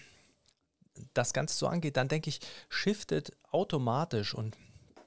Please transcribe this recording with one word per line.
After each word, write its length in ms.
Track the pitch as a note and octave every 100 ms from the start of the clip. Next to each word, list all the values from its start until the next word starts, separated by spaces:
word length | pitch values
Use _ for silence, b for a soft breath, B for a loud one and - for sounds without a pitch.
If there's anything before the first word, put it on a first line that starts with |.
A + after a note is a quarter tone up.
| B B B B _ _ _ _ _ - A#2
das 200 | - A#2+
Ganze 220 | - D#3 -
so 120 | -
angeht, 300 | F3 D#3 C#3
dann 100 | C3+
denke 220 | D#3 D#3
ich, 100 | - B B -
shiftet 640 | - G3 G#3 - D3+ - - _
automatisch, 840 | - - D3+ A#2+ B2+ E3 A2+ G2+
und 240 | - A2 B B B - -